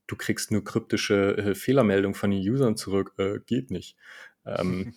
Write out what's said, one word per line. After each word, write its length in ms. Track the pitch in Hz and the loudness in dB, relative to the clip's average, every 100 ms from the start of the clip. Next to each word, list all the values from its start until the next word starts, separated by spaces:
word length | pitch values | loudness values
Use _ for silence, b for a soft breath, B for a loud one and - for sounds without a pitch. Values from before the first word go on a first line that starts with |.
| - | -12
du 80 | - | -8
kriegst 360 | - 107 - | -4 -4 0
nur 120 | 107 | -2
kryptische, 760 | - 110 - 104 - 101 98 104 | 0 -4 -2 -2 2 2 4 2
äh, 180 | 101 95 | 0 -2
Fehlermeldungen 600 | - 131 107 98 98 - | 2 4 4 4 2 0
von 160 | 101 | 0
den 100 | 98 | 0
Usern 340 | 95 135 120 107 | 0 2 2 0
zurück. 380 | 95 98 95 - | 0 0 0 -2
Äh, 220 | 98 104 - | -2 -2 -2
geht 260 | 123 131 | -2 -2
nicht. 240 | 90 - - B B B B - | -8 -10 -20 B B B B -8
Ähm, 480 | - 92 90 120 | -4 -2 -2 -6